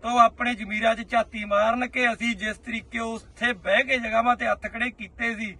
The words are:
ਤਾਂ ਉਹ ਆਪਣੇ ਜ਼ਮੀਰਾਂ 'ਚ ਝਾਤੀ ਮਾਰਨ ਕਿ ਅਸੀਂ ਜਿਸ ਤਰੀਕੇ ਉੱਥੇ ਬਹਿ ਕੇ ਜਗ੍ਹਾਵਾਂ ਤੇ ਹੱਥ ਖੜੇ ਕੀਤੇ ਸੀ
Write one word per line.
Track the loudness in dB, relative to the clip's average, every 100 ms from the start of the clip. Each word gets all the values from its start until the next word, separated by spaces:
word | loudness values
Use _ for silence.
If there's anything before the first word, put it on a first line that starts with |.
ਤਾਂ | 0
ਉਹ | 6
ਆਪਣੇ | 6 4 -2
ਜ਼ਮੀਰਾਂ | -2 -6 0 0
'ਚ | 0 0
ਝਾਤੀ | 0 0 -6 0
ਮਾਰਨ | 2 2 2 -2
ਕਿ | 0 0
ਅਸੀਂ | 0 -2 -2
ਜਿਸ | -6 -6
ਤਰੀਕੇ | -8 -10 -8 -8
ਉੱਥੇ | -6 -8 -12 -4 -4
ਬਹਿ | -2 2 2
ਕੇ | 2 -2
ਜਗ੍ਹਾਵਾਂ | 0 2 2 2
ਤੇ | 0
ਹੱਥ | -2 -6
ਖੜੇ | -6 -6
ਕੀਤੇ | -6 -16 -6 -6
ਸੀ | -6 -10